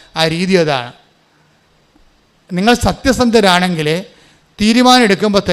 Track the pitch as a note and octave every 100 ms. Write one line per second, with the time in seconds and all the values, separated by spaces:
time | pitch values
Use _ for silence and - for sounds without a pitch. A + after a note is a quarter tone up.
0 | - E3 D#3+ E3 F#3+ F#3 D#3 C3+ A#2+ -
1 | _ _ _ _ _ _ _ _ _ _
2 | _ _ _ _ - F3+ G#3 A#3+ G#3 -
3 | C4+ B3 A#3+ A3+ G3+ F3+ F#3 E3 D3+ E3
4 | - _ _ _ _ - G#3+ A#3 B3 B3+
5 | A3 G3 G#3+ G3+ F#3+